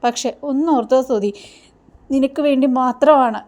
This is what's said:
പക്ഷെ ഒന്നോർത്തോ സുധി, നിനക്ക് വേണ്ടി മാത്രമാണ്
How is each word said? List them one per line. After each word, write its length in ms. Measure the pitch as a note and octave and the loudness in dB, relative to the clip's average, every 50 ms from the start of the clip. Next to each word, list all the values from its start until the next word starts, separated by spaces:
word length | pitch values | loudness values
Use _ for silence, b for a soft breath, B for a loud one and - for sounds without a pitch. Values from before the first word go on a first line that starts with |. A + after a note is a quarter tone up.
പക്ഷെ 300 | - A#3+ A#3 - - A#3+ - - - | -4 -4 -4 -4 -6 -8 -8 -8 -8
ഒന്നോർത്തോ 580 | C#4+ C4 C4+ D#4 E4+ D4+ B3+ A3+ - B3+ C4 | -6 -4 -2 0 0 0 0 0 2 0 0
സുധി, 320 | B3+ C4+ B3+ G#3 G3 G#3 G3+ B B B B B B B B _ _ _ - _ _ - | 2 0 -2 -4 -4 -4 -8 B B B B B B B B _ _ _ -20 _ _ -4
നിനക്ക് 320 | C4+ C4+ C4 C4+ C#4 D#4+ | -2 -2 0 -2 -2 -2
വേണ്ടി 260 | D4 D4 C#4 C4 C4+ C4+ | -2 0 0 2 0 0
മാത്രമാണ് 720 | B3+ B3+ B3+ B3+ A#3 - D4 D4 D4+ C#4 B3+ A#3 A3 G#3 - | 0 0 -2 -2 -2 0 2 4 4 4 4 0 -2 -6 -10